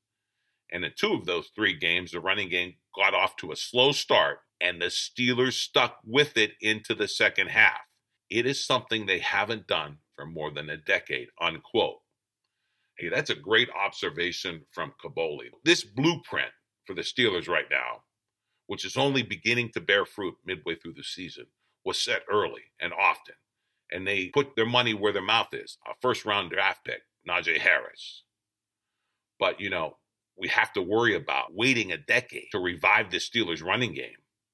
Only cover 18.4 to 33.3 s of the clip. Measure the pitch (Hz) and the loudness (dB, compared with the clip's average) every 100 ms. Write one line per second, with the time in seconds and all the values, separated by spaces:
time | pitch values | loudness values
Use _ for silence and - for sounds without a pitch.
18.4 | _ _ - 95 95 127 143 139 104 95 | _ _ -12 -8 -6 0 2 2 -2 -2
19.4 | 107 120 117 - 85 101 87 - 92 - | 0 0 0 -4 2 2 2 -4 -8 -8
20.4 | - 90 80 82 85 76 - - 90 - | -8 -8 -6 -8 -8 -14 -12 -12 -12 -14
21.4 | 60 _ _ _ 92 92 - 117 - 104 | -20 _ _ _ -4 -2 0 -2 0 2
22.4 | 87 - - - 87 85 95 - - - | 2 -4 -16 -8 -6 0 2 2 -6 -20
23.4 | _ _ _ _ - 92 95 101 92 143 | _ _ _ _ -10 -6 -2 -2 0 0
24.4 | 139 - 113 123 120 107 104 98 95 113 | 0 0 2 4 2 2 2 0 2 2
25.4 | 101 - - - 113 - - 107 107 101 | 0 -6 -12 -16 -14 -4 -2 0 0 -2
26.4 | 90 95 95 - - - _ _ - 87 | -2 0 0 0 -8 -12 _ _ -4 -2
27.4 | 85 78 95 78 - - - - _ _ | 0 2 4 2 0 -14 -18 -18 _ _
28.4 | _ _ _ _ _ _ _ _ _ - | _ _ _ _ _ _ _ _ _ -2
29.4 | 95 85 98 92 78 - _ _ _ - | 0 0 -4 -2 -4 -6 _ _ _ -8
30.4 | - - 113 104 90 110 117 92 71 67 | -2 0 0 0 2 4 4 2 0 -2
31.4 | - 90 127 120 98 82 - 117 - - | -2 0 2 2 0 -4 0 0 0 -14
32.4 | - 104 90 85 92 104 104 87 - | -6 -2 -2 0 4 4 2 -4 -2